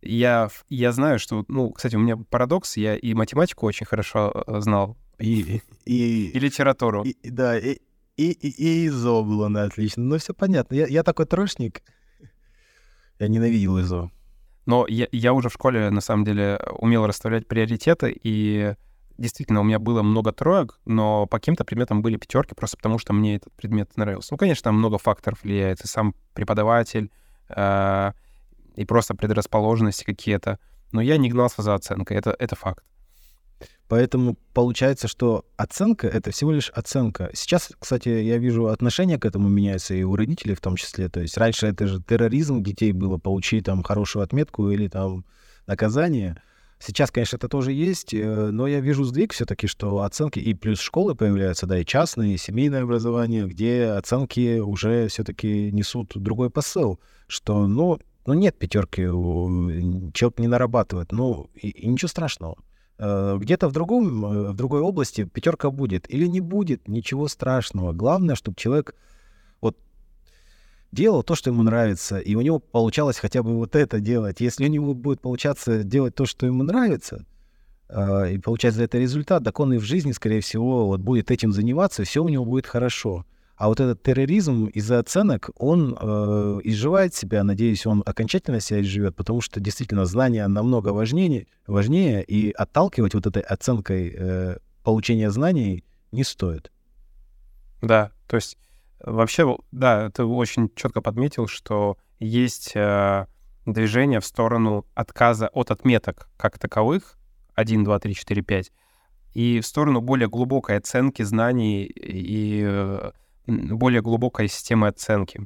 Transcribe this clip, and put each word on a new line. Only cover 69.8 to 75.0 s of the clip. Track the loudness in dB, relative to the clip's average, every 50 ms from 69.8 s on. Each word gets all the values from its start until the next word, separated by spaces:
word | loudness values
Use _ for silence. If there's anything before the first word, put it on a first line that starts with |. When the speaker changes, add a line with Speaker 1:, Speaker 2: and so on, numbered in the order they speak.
| -20 _ _ -20 -20 _ -20 _ _ _ _ _ _ -20 _ _ _ _ _ _ _ _
Speaker 2:
делал | -2 2 2 4 4 2
то, | 2 0 -2
что | -2 0 0
ему | 2 4
нравится, | 4 4 4 4 2 2 0 -2 -4 -6 -6 -4
и | -2 0 0
у | 2
него | 2 2 0 0
получалось | -4 _ 0 2 2 2 2 0 0 0 0 -2
хотя | -4 -2 0 0
бы | 0 2 0
вот | 0 -2 2 2
это | 2 2 2 0 -2
делать. | 0 0 0 0 0 -2 -2 -2
Если | -2 -2 0 0 0
у | 0
него | 2 0 0 -2 -4
будет | -2